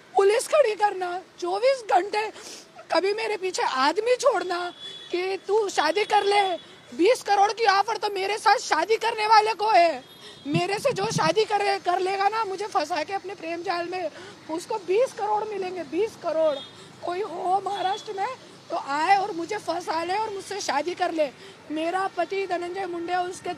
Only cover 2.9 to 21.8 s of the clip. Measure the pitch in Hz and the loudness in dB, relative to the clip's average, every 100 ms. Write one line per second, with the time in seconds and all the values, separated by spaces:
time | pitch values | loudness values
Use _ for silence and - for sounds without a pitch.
2.9 | 330 370 415 440 415 370 359 427 262 269 | 0 2 0 -2 -2 -4 -2 -2 2 2
3.9 | 349 453 494 - 403 359 349 359 - - | 2 2 2 4 2 0 -2 -4 -10 -16
4.9 | - - 349 370 381 - 415 403 - 302 | -16 -6 -4 -2 -4 0 2 2 2 2
5.9 | 339 427 415 403 403 392 349 - - - | 2 2 2 4 4 2 -2 -8 -20 -14
6.9 | 247 359 508 - 403 403 427 453 392 403 | 2 4 4 2 4 4 4 2 2 2
7.9 | 427 427 403 392 427 403 415 - 311 359 | -2 -2 -2 -2 0 2 2 2 0 2
8.9 | 440 440 453 427 440 427 440 415 392 339 | 0 0 -2 4 6 6 2 4 6 6
9.9 | 262 - - - - 277 320 359 403 508 | 2 -8 -20 -20 -14 -4 -2 0 0 0
10.9 | 370 415 440 320 349 440 415 403 392 349 | 0 -2 2 2 2 2 0 0 0 0
11.9 | 359 370 392 403 440 427 370 403 392 294 | 0 0 0 0 0 -4 -4 -4 -2 -2
12.9 | 330 311 392 370 392 320 339 349 349 339 | -4 -4 -6 -8 -10 -8 -6 -4 -4 -4
13.9 | 370 330 - 381 - - 320 - 440 339 | -6 -6 -10 -16 -16 -8 -8 -6 -6 0
14.9 | 381 523 - 403 415 427 403 370 370 285 | 2 2 -2 -2 -2 -2 -6 -6 -6 -6
15.9 | 320 440 - 349 311 320 277 262 - - | -2 -2 -4 -4 0 2 0 -6 -18 -20
16.9 | - 339 359 415 359 370 381 381 403 359 | -12 -6 -4 -4 -4 0 0 0 -2 -2
17.9 | 415 - 392 415 523 - - - 330 269 | -2 -6 -4 -4 -6 -14 -20 -8 -8 -4
18.9 | 285 330 392 381 330 339 415 - 339 359 | 0 4 4 4 -4 -4 -4 -4 -4 -2
19.9 | 320 339 392 440 392 349 392 - 269 302 | -2 0 0 -2 -6 -8 -6 -2 0 -2
20.9 | 359 359 320 285 - - - - 302 | -2 -2 0 -2 -4 -18 -20 -8 -4